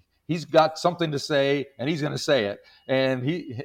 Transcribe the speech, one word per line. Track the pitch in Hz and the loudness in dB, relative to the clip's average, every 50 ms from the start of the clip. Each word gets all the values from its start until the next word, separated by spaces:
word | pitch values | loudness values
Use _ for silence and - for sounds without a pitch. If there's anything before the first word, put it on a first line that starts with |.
| _ _ _ _ _ - | _ _ _ _ _ -6
he's | 156 175 147 | -6 -6 -4
got | 139 - 160 156 156 - - | 2 4 6 6 4 2 0
something | - 175 175 - 170 160 | 0 0 0 0 -2 -2
to | 151 139 | -2 -4
say, | - - 156 139 139 139 143 143 127 - - - | -4 0 0 2 2 2 2 0 -2 -4 -10 -6
and | 117 143 | -4 -4
he's | 170 151 | -2 -2
gonna | 143 147 135 135 | -4 -4 -4 -4
say | - - 147 131 107 | 0 2 2 2 2
it. | 101 104 - - - - _ _ - | 0 -4 -6 -12 -20 -20 _ _ -2
And | 135 131 135 131 131 127 123 135 | 0 0 2 0 0 -2 -2 -2
he, | 170 180 - - 123 110 143 | -4 -4 -6 -8 -10 -12 -12